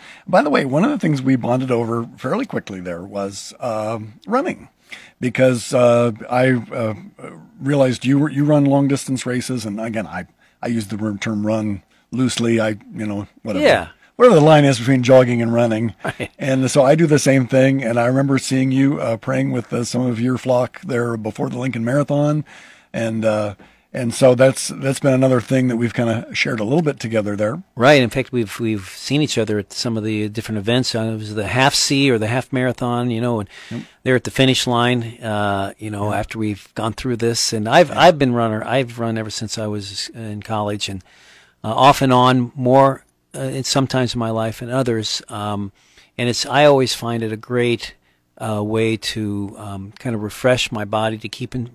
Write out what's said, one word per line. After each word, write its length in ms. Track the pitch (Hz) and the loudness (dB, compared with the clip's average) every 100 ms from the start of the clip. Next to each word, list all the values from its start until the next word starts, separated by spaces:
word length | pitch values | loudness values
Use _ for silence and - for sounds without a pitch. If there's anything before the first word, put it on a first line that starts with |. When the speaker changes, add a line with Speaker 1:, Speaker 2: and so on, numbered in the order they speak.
| - - - | -16 -20 -2
Speaker 1:
By 140 | - | 0
the 80 | 294 | 2
way, 160 | 254 139 | 0 0
one 180 | 139 | 0
of 60 | 226 | 0
the 80 | 285 | 0
things 220 | 170 143 | 0 0
we 140 | 131 131 | 2 0
bonded 340 | 113 127 131 | 0 -2 0
over 360 | 117 117 117 117 - | -2 0 -4 -6 -8
fairly 280 | 127 196 269 | -6 -4 -4
quickly 340 | 117 - 95 | -8 -10 -10
there 240 | 90 85 | -10 -10
was, 500 | 95 101 98 98 - - | -10 -8 -8 -8 -16 -10
um, 540 | 127 107 107 113 110 120 - | -6 -4 -4 -6 -10 -16 -4
running, 440 | 240 339 - - _ _ - - - | -2 -2 -6 -14 _ _ -20 -20 -8
because, 540 | 127 117 131 123 - | -4 2 2 2 0
uh, 380 | 127 120 120 120 107 - | 2 4 4 2 -2 -4
I, 220 | 123 131 | 0 2
uh, 420 | 127 110 135 113 104 - - - 82 80 - | 0 -2 -6 -6 -6 -12 -20 -20 -20 -20 -10
realized 440 | 135 143 131 117 127 | -2 2 2 2 2
you 140 | 139 | 2
were, 100 | 151 | 2
you 140 | 139 147 | 0 2
run 200 | 151 139 | 4 4
long 220 | 139 139 | 4 2
distance 380 | 139 - 131 127 | 0 -2 -6 -4
races, 400 | 123 - 127 107 | -4 -4 -6 -6
and 140 | 104 | -8
again, 280 | 113 110 98 | -6 -6 -6
I, 200 | 90 87 _ _ _ | -8 -12 _ _ _
I 60 | 120 | -6
use 200 | 117 98 | -4 -4
the 100 | 104 | -6
word, 240 | 107 101 | -6 -4
term 240 | - 107 107 | -4 -4 -2
run 380 | 110 107 101 - _ _ | -2 -2 -6 -10 _ _
loosely. 480 | 117 127 110 117 113 | -2 -2 0 0 2
I, 100 | 110 104 - | 0 -4 -10
you 120 | - 107 | -10 -8
know, 220 | 101 98 _ | -8 -10 _
whatever. 240 | - - 294 | -6 0 2
Speaker 2:
Yeah. 220 | 120 82 - _ - | 2 0 -12 _ 4
Speaker 1:
Whatever 200 | 240 175 | 6 8
the 60 | 151 | 8
line 180 | 151 143 | 8 6
is 120 | 120 | 2
between 240 | 117 131 | 2 2
jogging 400 | 123 131 123 120 | 6 6 6 2
and 100 | 117 | 0
running. 420 | 117 120 110 117 - 131 | 2 2 0 -2 -4 -8
Speaker 2:
Right. 240 | - 123 - | -8 -10 -6
Speaker 1:
And 320 | 143 131 131 | -2 0 2
so 140 | 147 | 4
I 100 | 131 160 | 4 6
do 120 | 165 | 4
the 100 | 147 | 4
same 280 | - 135 120 | 4 4 4
thing, 360 | 131 131 135 | 4 4 2
and 160 | 120 120 | 0 0
I 60 | 120 | 2
remember 320 | 131 139 135 | 2 2 0
seeing 340 | - 131 131 | 0 0 0
you, 280 | 131 139 151 | 2 0 0
uh, 180 | 123 113 | -2 -4
praying 340 | - 131 135 | -4 -2 -2
with, 200 | 127 - | -4 -4
uh, 100 | 120 | -6
some 220 | 120 123 127 | -4 -2 -2
of 140 | 113 | -2
your 180 | 123 127 | -2 -2
flock 440 | 131 123 123 - | 0 0 0 -6
there 360 | - 123 120 117 | -6 -2 -2 -4
before 320 | 107 - 135 | -6 -6 -6
the 80 | 123 | -4
Lincoln 260 | 131 117 | -6 -4
Marathon, 600 | 113 143 139 143 147 151 - - - - _ | -2 0 0 0 0 -2 -6 -14 -20 -20 _
and, 340 | 120 117 113 110 | -6 -4 -2 0
uh, 300 | 107 104 101 - _ _ 143 | 0 -2 -8 -18 _ _ -8
and 160 | 120 | -6
so 200 | - 131 | 4 4
that's, 340 | 123 135 135 - | 6 4 2 -4
that's 300 | - 139 139 | -6 -4 0
been 140 | 143 | 2
another 260 | 131 131 127 | 4 4 2
thing 260 | 107 135 127 | 2 0 2
that 100 | 117 | 0
we've 160 | 117 | -2
kinda 340 | - 117 110 - | 0 -2 -2 -4
shared 260 | 123 - 120 | -4 -4 -4
a 40 | |
little 180 | 104 147 | 0 0
bit 180 | 151 135 | 0 -2
together 360 | 117 110 104 101 | -2 -2 -2 -2
there. 260 | 107 151 - - | -2 -4 -10 2
Speaker 2:
Right. 260 | 123 147 | 6 6
In 80 | 120 | 4
fact, 220 | 135 127 | -2 -4
we've, 280 | 123 104 - | -4 -4 -4
we've 280 | 117 107 95 | -4 -4 -6
seen 340 | - - 139 | -14 -4 -2
each 160 | 151 - | 0 -2
other 220 | 110 104 | -2 -2
at 120 | 95 | -4
some 260 | - 123 110 | -8 -4 -4
of 60 | |
the 260 | 107 107 104 | -2 -4 -4
different 280 | 107 - 110 | -6 -6 -6
events. 360 | 101 123 127 117 | 0 0 0 -2
Uh, 160 | 113 | -4
it 40 | 110 | -6
was 180 | 107 107 | -8 -8
the 100 | 98 | -4
half 280 | 123 135 - | 0 2 2
C 340 | - 139 139 | 0 2 2
or 80 | 117 | 2
the 80 | 107 | 0
half 240 | 123 - | -2 -4
marathon, 600 | 131 127 117 123 120 123 | -2 -2 -2 -4 -2 -2
you 100 | 113 | -2
know, 180 | 120 113 | -2 -2
and 80 | 101 - - | -6 -12 -14
Speaker 1:
Yep. 120 | 117 - _ | -12 -14 _
Speaker 2:
they're 120 | 127 123 | 0 0
at 80 | |
the 80 | - | 0
finish 340 | - 131 127 - | 0 2 2 0
line, 380 | 120 120 123 117 113 | 0 2 0 -4 -10
uh, 500 | 113 104 101 98 98 - | -6 -2 0 -2 -4 -8
you 140 | 107 | -12
know, 200 | 104 104 | -6 -4
Speaker 1:
Yeah. 80 | 101 | -4
Speaker 2:
after 200 | 107 113 | -4 -4
we've 340 | 107 101 - | -4 -6 -8
gone 200 | - 110 | -6 -6
through 240 | 104 131 117 | -4 -4 -2
this. 360 | 117 113 - | -2 -2 -2
And 140 | 113 107 | -4 2
I've, 200 | 143 165 | 4 4
Speaker 1:
Yeah. 100 | - | 6
Speaker 2:
I've 160 | 160 156 | 4 6
been 160 | 135 | 2
runner. 300 | 120 113 107 | 2 0 -2
I've 340 | 110 123 123 117 | -2 -2 -2 -4
run 180 | 117 113 | -4 -4
ever 100 | 110 | -6
since 300 | - 110 - | -8 -8 -6
I 80 | 107 | -6
was 420 | 104 98 98 - - | -6 -8 -10 -12 -12
in 260 | 113 104 | -12 -10
college, 480 | 101 110 104 104 - | -6 -4 -2 -4 -6
and, 140 | 98 - _ _ - _ _ | -10 -14 _ _ -20 _ _
uh, 100 | 110 117 | -6 4
off 260 | 131 143 | 6 6
and 100 | 135 | 4
on 400 | 127 123 127 120 139 | 4 4 4 0 -2
more, 500 | 123 135 135 135 _ _ _ 139 | 4 6 6 2 _ _ _ -10
uh, 60 | |
in 220 | 135 131 | -8 -6
sometimes 520 | 127 139 131 131 123 123 | -2 0 0 0 0 -2
in 40 | |
my 120 | 113 | -4
life 320 | 113 113 113 | -2 -4 -6
and 80 | 120 | -4
others. 500 | 127 123 113 104 - - | -2 0 -2 -4 -8 -8
Um, 420 | 110 104 101 98 - _ _ _ - | -8 -6 -6 -6 -12 _ _ _ -6
and 100 | 120 | -4
it's, 180 | 113 - | -2 0
I 180 | 127 147 | 4 6
always 300 | 139 127 - | 6 2 -2
find 260 | 117 117 | -4 -4
it 100 | 113 | -4
a 60 | 107 | -6
great, 560 | - 123 120 117 - - _ _ _ - | -4 0 0 0 -4 -18 _ _ _ -12
uh, 200 | 117 107 | -6 -4
way 340 | 104 113 113 113 | -2 0 0 -2
to, 560 | - 113 107 101 101 110 | -6 -6 -6 -6 -8 -12
um, 340 | 104 98 98 - | -14 -14 -14 -12
kind 160 | 131 113 | -8 -6
of 80 | |
refresh 480 | 107 - 127 123 - | -8 -2 2 2 0
my 120 | 113 | -6
body, 360 | 104 107 110 110 | -4 -2 -2 -4
to 100 | 107 | -10
keep 240 | - 127 | -12 -10
in 160 | 127 120 | -8 -10